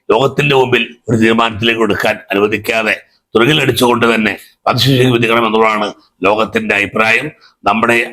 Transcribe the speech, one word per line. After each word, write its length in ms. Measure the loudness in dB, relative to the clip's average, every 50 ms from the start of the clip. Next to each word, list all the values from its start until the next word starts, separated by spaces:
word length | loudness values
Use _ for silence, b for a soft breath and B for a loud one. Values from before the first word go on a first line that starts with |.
| b -2
ലോകത്തിന്റെ 440 | 0 2 0 0 0 -2 0 2 2
മുമ്പിൽ 260 | 2 2 2 0 -2 -2 -4 -10 -12 _ -2
ഒരു 80 | 0
തീരുമാനത്തിലേക്ക് 680 | 2 2 2 2 2 0 -2 -2 -2 -2 -2 0 0 0
എടുക്കാൻ 300 | 0 0 -2 -2 -4 -4 -6 -6 -4
അനുവദിക്കാതെ 640 | 0 0 0 0 0 -2 -4 -4 -4 -2 -2 -2 -4 -4 -6 _ _ _ _ _ 0
തുറകിലടിച്ചുകൊണ്ട് 720 | 2 2 2 2 2 0 0 0 0 0 0 2 2 2
തന്നെ 260 | 2 2 0 0 -2 -4 B B B B _ _
വധശിക്ഷയ്ക്ക് 460 | -4 -2 0 2 2 2 2 2 2 2
വിധിക്കണം 320 | 2 0 0 0 0 0
എന്നുള്ളതാണ് 420 | 0 0 2 2 0 0 -2 -4 -6 -8 b b b b _ 0
ലോകത്തിന്റെ 500 | 0 0 0 0 -2 -2 -4 -2 -2 -2
അഭിപ്രായം. 520 | -2 -2 -2 -2 0 0 0 0 0 -2 -6 -12 b b b b _ -10
നമ്മുടെ 340 | -6 -4 -2 0 0 0 0 -2 -2